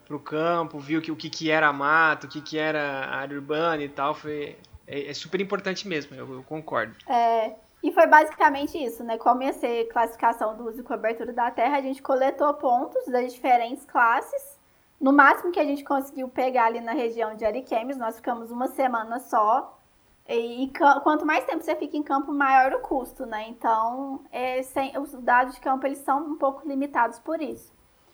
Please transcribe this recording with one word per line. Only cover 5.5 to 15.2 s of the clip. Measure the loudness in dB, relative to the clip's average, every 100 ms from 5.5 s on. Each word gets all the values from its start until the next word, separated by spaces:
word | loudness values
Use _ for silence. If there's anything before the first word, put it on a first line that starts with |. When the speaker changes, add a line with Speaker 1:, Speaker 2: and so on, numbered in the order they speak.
| -4 -4 -6 -6
Speaker 1:
mesmo, | -6 -8 -14
eu, | -12
eu | -14
concordo. | -10 -12 -4 -4 -4 -8 -2
Speaker 2:
É, | 2 4 2 0 -6 _ _
e | 0
foi | 6 10
basicamente | 10 8 4 2 2 -4 -4
isso, | -6 -6
né? | -8 0
Como | 2 2
ia | 0
ser | -2 -2 -2 -2
classificação | -2 -2 0 0 0 -4 -4
do | -10
uso | -10
e |
cobertura | -8 -2 -2 -2 -6
da | -2 -2
terra, | 0 0 0
a |
gente | -2 -6
coletou | 0 2 2 2 0
pontos | 2 2 2 0 -4 -2
das | -2 -2
diferentes | -4 2 2 2 -8
classes. | -4 4 4 4 -2 -10 -10 -20 _ _ _ _
No | 4
máximo | 8